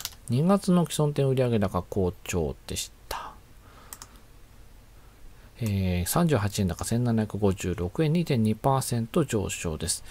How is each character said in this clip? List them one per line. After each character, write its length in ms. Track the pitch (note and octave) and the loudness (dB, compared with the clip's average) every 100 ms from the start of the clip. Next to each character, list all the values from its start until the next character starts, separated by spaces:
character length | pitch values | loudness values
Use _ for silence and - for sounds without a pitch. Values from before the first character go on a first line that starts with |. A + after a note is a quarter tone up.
| - - - | -10 -12 -2
二 140 | A#2+ | 2
月 280 | E3 G3 F#3+ | 4 4 4
の 140 | F3+ E3 | 4 2
既 160 | - | 0
存 120 | D3+ | 0
店 120 | C#3+ C3+ | 2 2
売 100 | C3 | 2
上 220 | B2 A#2 | 2 2
高 240 | G2 F#2 | 2 -2
好 320 | - - F#2 F2+ | -2 0 0 -2
調 320 | - F2+ D2+ B1+ - | -4 -2 -2 -4 -8
で 80 | F#2 | -8
し 160 | - - - | -8 -14 -10
た。 220 | - - - - - - - - - - - - - - - - - - - - - - - - - | -10 -10 -16 -20 -20 -20 -20 -20 -20 -20 -20 -20 -20 -20 -20 -20 -20 -20 -20 -20 -20 -20 -20 -20 -6
え 440 | A#2 G2 F#2+ F2+ F2 | -2 0 2 0 0
ー、 0 | |
三 220 | D#3+ E3+ | 2 4
十 100 | C3+ | 2
八 240 | G2+ - | 0 0
円 60 | F#2+ | 0
高、 180 | E2+ - | 0 -2
千 180 | A#2 | 0
七 200 | B2 A2+ | 2 0
百 160 | G#2+ G2+ | 0 0
五 120 | G2+ | 0
十 200 | F#2+ F#2+ | 0 -2
六 300 | E2+ F2+ - | -2 -4 0
円、 100 | D#3 | 0
二 120 | E3 E3 | 2 2
点 180 | C3+ | 2
二 100 | G#2+ | 2
パ 240 | A2 C#3 C3+ | 2 0 0
ー 40 | |
セ 160 | - A#2+ | 0 -2
ン 80 | A2+ | -2
ト 180 | - D3 | -2 0
上 240 | A2 F#2 | 0 -2
昇 300 | - F2 D#2 | -4 -6 -4
で 80 | E2 | -4
す。 160 | - - | -6 -8